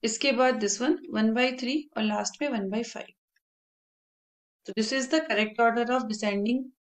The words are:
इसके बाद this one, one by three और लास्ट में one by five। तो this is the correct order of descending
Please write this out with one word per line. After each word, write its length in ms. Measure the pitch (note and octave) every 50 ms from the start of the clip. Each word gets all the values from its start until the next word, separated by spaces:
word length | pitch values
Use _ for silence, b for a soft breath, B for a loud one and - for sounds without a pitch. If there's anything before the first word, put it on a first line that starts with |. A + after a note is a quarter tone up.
| -
इसके 300 | A3+ A3 - - C#4 C4
बाद 300 | A3+ B3+ B3+ B3+ G#3+ G#3+
this 160 | G3+ - - A#3+
one, 140 | C4+ F4 - - - -
one 200 | G#3+ A3 A3 A3
by 160 | A#3+ B3+ C4 B3+ B3+
three 180 | B3+ B3 C4+ D#4 D4+ - _
और 60 | - G#3+
लास्ट 400 | G#3+ G#3 G#3 G#3 - - - D4
में 60 | D4
one 220 | B3+ A3 G3 F#3+
by 160 | G3 A3 A#3+
five। 260 | - - - - - _ _ _ _ _ _ _ _ _ _ _ _ _ _ _ _ _ _ _ _ _ _ _ _ _ _ _ _ _ _ _
तो 60 | - G3
this 200 | A3 A3 G#3+ C4+
is 200 | C4+ B3+ B3+ -
the 120 | D#4+ D#4 -
correct 320 | A3+ G3+ G#3+ G#3+ G#3+ -
order 300 | A#3 A#3 A3+ A#3+ A#3+ A3+ B3
of 160 | C4 B3 G#3+
descending 560 | G#3+ G#3+ - G#3 G3+ G3+ G3+ A3 A#3+ C4 C4 - _ _